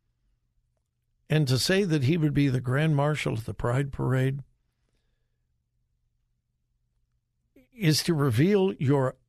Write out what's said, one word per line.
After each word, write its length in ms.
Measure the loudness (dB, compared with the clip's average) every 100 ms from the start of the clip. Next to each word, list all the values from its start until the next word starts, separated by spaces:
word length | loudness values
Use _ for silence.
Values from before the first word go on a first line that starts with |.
| _ _ _ _ _ _ _ _ _ _ _ _ _
And 180 | -2 2
to 100 | 0
say 240 | 2 0
that 220 | 0 0 0
he 100 | 0
would 180 | 0
be 140 | 2 0
the 140 | 0
grand 340 | -2 -2 0 0
marshal 420 | 0 -2 -4 -6
at 80 | -8
the 80 |
Pride 380 | -6 -4 -2 -4
Parade 500 | -4 -2 0 -2 -4 -10 _ _ _ _ _ _ _ _ _ _ _ _ _ _ _ _ _ _ _ _ _ _ _ _ _ _ _ _ _ _ _ _
is 280 | -2 0 2
to 100 | 0
reveal 580 | 0 0 2 4 4 2 -2
your 380 | 0 0 0 -6